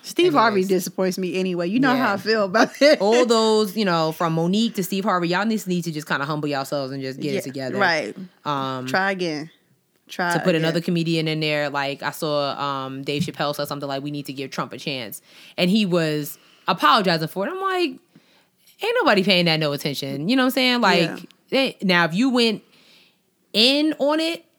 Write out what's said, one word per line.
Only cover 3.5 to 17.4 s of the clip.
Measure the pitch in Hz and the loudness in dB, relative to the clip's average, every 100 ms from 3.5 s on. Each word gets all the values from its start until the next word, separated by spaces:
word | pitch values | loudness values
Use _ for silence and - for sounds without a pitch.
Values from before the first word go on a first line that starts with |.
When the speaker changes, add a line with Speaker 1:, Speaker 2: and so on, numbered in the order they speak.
| 214 214 190 | 2 2 0
Speaker 2:
you | |
know, | 202 170 160 | 2 2 0
from | 160 170 | 0 0
Monique | 165 170 208 233 | 0 2 2 0
to | - | -2
Steve | 180 190 | -4 -2
Harvey, | 202 180 170 | 0 0 0
y'all | 175 | 0
need, | 214 220 185 | 0 -2 -2
need | 180 | -2
to | 170 | -2
just | 151 147 | -8 -4
kinda | 147 | -4
humble | 139 151 147 | -2 -2 -2
yourselves | 139 139 143 131 | -4 -4 -4 -4
and | 139 | -6
just | 131 131 | -8 -6
get | 147 | -4
Speaker 1:
Yeah, | 135 | -4
Speaker 2:
it | |
together. | 139 131 131 202 | -4 -8 -6 0
Speaker 1:
right. | 190 160 107 143 185 _ | 2 2 -2 -10 -16 _
Speaker 2:
Um, | 143 139 135 131 127 | -6 -4 -4 -6 -4
Speaker 1:
Try | 185 196 | -2 -2
again. | 196 175 151 160 _ _ _ _ _ _ | -2 -4 -6 -10 _ _ _ _ _ _
Try | - 175 | -4 0
Speaker 2:
to | 170 | 2
put | - | 2
Speaker 1:
again. | 165 | 2
Speaker 2:
another | 160 165 | 2 0
comedian | 165 170 165 165 160 | 0 0 0 0 0
in | 156 | -2
there. | 151 151 147 | 0 0 -2
Like, | 139 139 139 | -2 -4 -4
I | 143 | -8
saw, | - 160 147 143 - | -4 -2 -2 -2 -4
um, | 143 135 131 135 | -4 -4 -6 -8
Dave | 139 143 | -6 -4
Chappelle | 143 - 147 | -4 -2 -4
said | 147 143 | -2 -6
something | 143 139 | -6 -6
like, | 139 | -6
"We | 147 | -6
need | 147 139 | -8 -10
to | |
give | 135 135 | -10 -8
Trump | - 139 | -8 -8
a | 127 | -8
chance." | 156 131 110 - _ - - - | -8 -8 -10 -14 _ -20 -16 0
And | 180 | 2
he | 220 202 | 2 2
was | 175 160 151 143 - _ _ - | 0 0 -2 -6 -12 _ _ -4
apologizing | 180 302 254 190 165 156 | 2 4 4 2 0 -2
for | 180 | -4